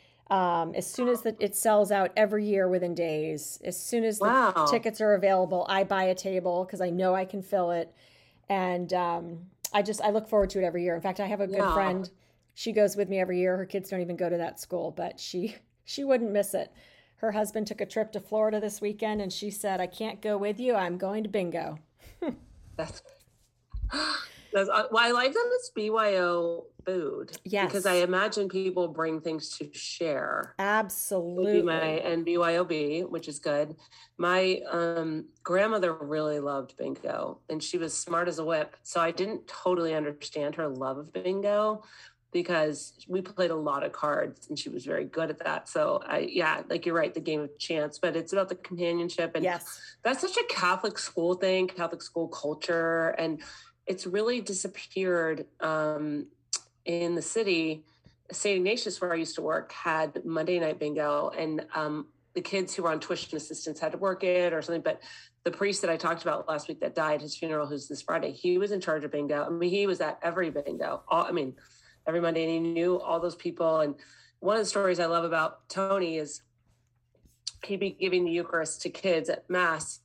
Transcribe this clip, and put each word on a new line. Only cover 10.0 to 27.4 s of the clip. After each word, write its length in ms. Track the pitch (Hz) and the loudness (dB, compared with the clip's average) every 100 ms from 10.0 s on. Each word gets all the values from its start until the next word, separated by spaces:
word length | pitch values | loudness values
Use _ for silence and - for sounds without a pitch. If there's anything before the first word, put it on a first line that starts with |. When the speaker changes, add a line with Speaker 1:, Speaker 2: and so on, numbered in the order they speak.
Speaker 1:
I 80 | 214 | 2
look 160 | 214 214 | 2 4
forward 240 | 214 190 | 4 4
to 80 | 196 | 2
it 40 | |
every 200 | 180 175 | 0 2
year. 100 | 175 | 0
In 80 | 165 | 0
fact, 180 | 190 185 | -2 -2
I 60 | 196 | -2
have 160 | 202 | 0
a 60 | 196 | 0
good 80 | 196 | 2
Speaker 2:
Yeah. 160 | 196 | 4
Speaker 1:
friend. 380 | 175 190 185 180 - _ _ _ | 4 4 0 -4 -10 _ _ _
She 180 | - 226 | -8 -2
goes 240 | 220 202 202 | 6 6 4
with 140 | 190 | 0
me 100 | 196 | 2
every 200 | 185 180 | 2 2
year. 180 | 180 185 | 2 2
Her 80 | 185 | -2
kids 240 | 196 190 | -4 -4
don't 120 | 190 | -4
even 160 | 175 175 | -2 -2
go 120 | 170 | 0
to 80 | 175 | 0
that 220 | 165 - | -2 -6
school, 320 | - 175 156 | -6 -4 -4
but 280 | - 170 - | -4 -8 -8
she, 360 | - 180 208 - _ | -8 -4 -4 -6 _
<laughs> 140 | _ | _
she 200 | - - | -12 -6
wouldn't 260 | 277 254 226 | 4 4 4
miss 220 | 202 196 | 2 2
it. 180 | 190 - - - - _ - | -2 -4 -12 -20 -20 _ -4
Her 160 | 226 | -2
husband 340 | 208 208 220 214 | 0 0 -2 -4
took 140 | 214 | -4
a 40 | 196 | -4
trip 260 | 220 214 | -2 -2
to 80 | 208 | -4
Florida 400 | - 214 220 214 | -2 2 2 2
this 180 | 208 208 | -2 -4
weekend, 420 | 208 208 214 208 | -4 -2 -2 -2
and 120 | 190 | -4
she 160 | - 208 | -4 -6
said, 300 | 202 202 185 | -4 -2 0
"I 60 | 180 | -2
can't 340 | - 220 214 | -4 -8 -4
go 160 | 214 208 | -2 0
with 200 | 202 208 | 0 0
you. 160 | 254 | 2
I'm 240 | 214 175 180 | 2 2 -2
going 260 | 190 214 | -2 -2
to 60 | 214 | -2
bingo." 500 | 208 175 165 151 156 _ _ - - | -2 -2 -2 -6 -8 _ _ -20 -8
<laughs> 560 | 320 - - - - - | -6 -6 -14 -20 -18 -8
Speaker 2:
That's, 260 | 156 - - - _ _ _ _ _ - - | -8 -10 -20 -20 _ _ _ _ _ -4 -2
<gasps> 640 | 285 302 - - - - | -2 -2 -2 -6 -16 -2
that's, 160 | 202 196 | 0 4
uh, 140 | 214 208 | 4 4
well, 120 | 220 233 | 4 4
I 60 | |
like 220 | 240 262 | 4 4
that 180 | 427 480 494 | 2 2 0
it's 140 | - | -2
B 200 | - 214 | -4 0
Y 260 | 220 208 190 | 2 4 4
O 500 | 175 175 170 170 - _ - | 4 2 0 -2 -8 _ -4
food. 520 | 185 143 - - - | -2 -2 -6 -8 -12